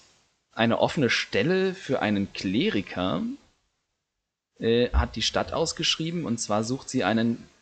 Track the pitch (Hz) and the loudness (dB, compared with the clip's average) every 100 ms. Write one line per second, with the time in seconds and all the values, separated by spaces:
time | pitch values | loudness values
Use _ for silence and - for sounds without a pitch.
0 | - _ _ _ _ - 117 110 113 - | -14 _ _ _ _ 0 2 4 2 2
1 | 117 - - 101 135 185 190 185 - 131 | 2 2 0 0 2 2 0 -4 -4 0
2 | 104 104 98 - 98 104 208 110 - - | 2 0 -2 -4 -2 0 0 -2 -4 -4
3 | 92 160 233 277 _ _ _ _ _ _ | -2 -2 -4 -8 _ _ _ _ _ _
4 | _ _ _ _ _ - 113 117 123 - | _ _ _ _ _ -4 2 2 4 2
5 | 123 117 - 95 - - 160 - 160 - | 0 0 -2 0 -2 -2 -2 -2 -2 0
6 | 160 175 135 117 - 104 113 135 - 131 | -2 -4 -4 -4 -2 -2 0 -4 -4 0
7 | 92 113 117 117 - _ | 2 2 2 -2 -8 _